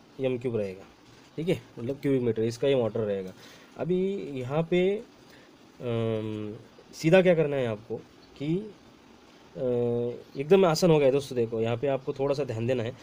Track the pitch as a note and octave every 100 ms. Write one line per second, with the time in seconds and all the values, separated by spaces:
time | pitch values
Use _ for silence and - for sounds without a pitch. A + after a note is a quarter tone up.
0 | - - C3 B2 B2 A2+ G2 F#2 F#2+ -
1 | - - - - E3+ E3 - - A#2+ C#3
2 | C#3+ C3+ A#2+ A2 A2+ A#2 C#3+ C3+ A2 A2+
3 | G#2 G2 F#2 - - - - - D3 F#3
4 | F#3+ G3+ C#3+ C3+ B2 D3 E3 F3+ F#3 G#3
5 | B3 - - - - - - - B2+ A#2
6 | A2+ A2 A2 G#2+ G#2+ A2+ - - - -
7 | D#3+ F#3+ F3+ D#3+ D3 C#3 A#2+ G#2+ - A2+
8 | - - - - C#3+ F3 G#3+ - - -
9 | - - - - - - B2+ A#2+ A#2+ A#2+
10 | A#2+ A#2+ - C#3+ D3 F#3+ F#3 D#3 F#3 D#3
11 | C3+ C#3 C#3 B2 A2+ A2+ A2+ A#2 C#3 C3+
12 | C#3+ C#3+ C#3 C#3 C3 A2+ A#2 B2+ A2+ -